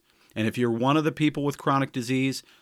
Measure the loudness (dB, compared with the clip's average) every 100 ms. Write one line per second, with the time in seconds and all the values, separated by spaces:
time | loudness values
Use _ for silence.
0 | _ _ _ -4 -2 0 0 2 2 2
1 | 2 0 0 0 -2 -2 0 0 0 -4
2 | -2 0 0 -4 -10 -20